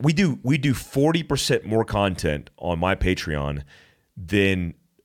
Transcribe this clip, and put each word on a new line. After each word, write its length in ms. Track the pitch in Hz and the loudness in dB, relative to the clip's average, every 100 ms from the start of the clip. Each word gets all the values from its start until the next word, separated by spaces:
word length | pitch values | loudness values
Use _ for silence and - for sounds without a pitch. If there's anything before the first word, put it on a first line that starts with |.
we 100 | 147 | 0
do, 280 | 156 180 123 | 2 2 0
we 140 | 123 135 | 0 0
do 160 | 139 | 2
forty 480 | 120 - 135 151 170 | -2 -2 0 4 2
percent 420 | 151 139 - 127 95 | 2 -2 0 0 2
more 200 | 110 110 | 0 0
content 640 | 104 101 85 80 73 - - | 0 0 0 -2 -2 -6 -8
on 220 | 85 85 | -4 0
my 160 | 90 98 | 0 2
Patreon 680 | 92 92 - 73 71 71 - - _ _ _ - | 0 0 -2 -4 -4 -6 -10 -20 _ _ _ -16
than 560 | 82 101 98 95 85 - _ _ | -2 2 2 0 -4 -10 _ _